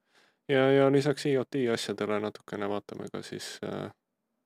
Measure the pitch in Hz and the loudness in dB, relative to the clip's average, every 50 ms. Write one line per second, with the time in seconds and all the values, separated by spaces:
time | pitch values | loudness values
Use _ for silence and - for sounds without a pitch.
0 | _ _ _ _ _ _ _ _ _ - 139 131 135 135 135 139 135 135 139 139 | _ _ _ _ _ _ _ _ _ 0 2 4 4 6 6 6 6 6 6 4
1 | 135 147 139 - - 147 135 131 117 - - 139 123 117 117 - - - 101 101 | 4 2 0 0 0 0 0 0 0 -2 -2 0 0 0 0 0 -2 -4 -4 -4
2 | 104 101 107 104 107 104 - - _ - 104 101 101 101 101 101 - - - - | -2 -2 -2 -2 -2 -4 -6 -10 _ -10 -8 -6 -4 -4 -4 -6 -6 -10 -12 -12
3 | 104 98 - 98 95 - 101 101 - - - - 104 101 98 98 101 101 - _ | -10 -10 -10 -10 -10 -10 -10 -10 -10 -12 -12 -10 -10 -8 -6 -8 -8 -10 -12 _
4 | _ _ _ _ _ _ _ _ _ | _ _ _ _ _ _ _ _ _